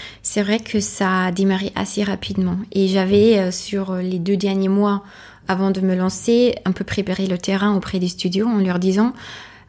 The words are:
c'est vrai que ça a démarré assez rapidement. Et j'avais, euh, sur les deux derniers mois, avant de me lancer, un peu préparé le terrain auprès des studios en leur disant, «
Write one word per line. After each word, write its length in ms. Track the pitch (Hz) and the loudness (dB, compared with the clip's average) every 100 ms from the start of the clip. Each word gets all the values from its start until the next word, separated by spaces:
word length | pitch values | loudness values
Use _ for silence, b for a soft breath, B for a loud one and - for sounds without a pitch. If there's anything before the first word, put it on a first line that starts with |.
| B B | B B
c'est 200 | - - | -4 -2
vrai 160 | 202 220 | 0 -2
que 220 | 220 214 | -2 -2
ça 460 | 202 - 190 185 185 | -2 -2 0 0 0
a 60 | |
démarré 400 | 180 196 190 196 | 0 0 0 -2
assez 300 | - 190 - | -6 -6 -4
rapidement. 520 | 202 190 - 196 185 175 - | -4 -4 -6 -2 -2 -2 -4
Et 160 | 196 190 | 0 2
j'avais, 500 | 190 185 202 220 214 | 2 4 4 6 4
euh, 120 | 185 | 2
sur 440 | 180 - 202 190 | -2 -4 -4 -4
les 240 | 185 185 185 | -4 -4 -4
deux 180 | 170 196 | 0 0
derniers 320 | 196 196 190 | 0 0 2
mois, 340 | 196 202 202 202 B B B - | 4 2 0 -4 B B B -4
avant 220 | 185 196 | 0 0
de 100 | 190 | 2
me 140 | 185 | 0
lancer, 600 | 185 185 - - 233 247 - - | 2 0 -2 2 4 4 2 -2
un 60 | |
peu 120 | 185 | -4
préparé 420 | 196 - 196 185 190 | -4 -4 -4 -2 -2
le 120 | 180 | -2
terrain 360 | - 190 202 | -2 0 2
auprès 240 | 202 214 190 | 0 0 -2
des 80 | 180 | -4
studios 380 | - 180 185 226 | -2 -2 0 0
en 120 | 214 | 2
leur 200 | 190 180 | 0 0
disant, « 360 | 185 190 233 - B B B B | 2 2 2 -2 B B B B